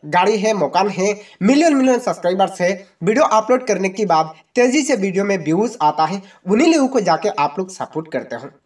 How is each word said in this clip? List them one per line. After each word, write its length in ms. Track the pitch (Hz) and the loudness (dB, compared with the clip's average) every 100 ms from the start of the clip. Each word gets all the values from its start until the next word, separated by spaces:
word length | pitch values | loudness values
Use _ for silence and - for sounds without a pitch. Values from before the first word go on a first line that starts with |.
| 151 | -2
गाड़ी 320 | 175 190 220 | 0 2 0
है, 160 | 214 | 0
मकान 360 | 208 - 175 202 | 0 0 0 0
है, 240 | 180 190 202 - _ | 0 -2 -4 -10 _
मिलियन 340 | 190 277 330 277 | 2 4 4 4
मिलियन 240 | 262 240 | 2 2
सब्सक्राइबर्स 600 | 214 160 180 190 190 - | -2 -2 -2 0 -2 0
है, 260 | 180 190 - _ | -2 -2 -10 _
वीडियो 220 | 170 226 - | -2 2 2
अपलोड 400 | 220 220 254 254 | 2 2 -2 0
करने 220 | 190 190 | -2 -2
के 160 | 185 202 | -4 0
बाद 280 | 160 160 - _ - | 0 0 -8 _ 0
तेज़ी 260 | 247 277 | 2 2
से 140 | 285 240 | 0 -2
वीडियो 280 | 196 185 | 0 -2
में 140 | 202 196 | -2 -2
व्यूज 400 | 151 165 139 - | -2 -2 -2 0
आता 240 | 151 151 156 | -2 0 -2
है, 160 | 196 - - 185 | -2 -12 -14 -2
उन्हीं 260 | 214 330 | 2 4
लोगों 140 | 330 262 | 4 2
को 120 | 262 | 0
जाके 300 | 208 214 214 | 0 0 -2
आप 260 | 175 143 - | -2 -4 -4
लोग 100 | 185 | -10
सपोर्ट 420 | - - 156 160 | -10 -8 -8 -8
करते 240 | 131 - 117 | -10 -8 -12
हो। 140 | 139 _ | -14 _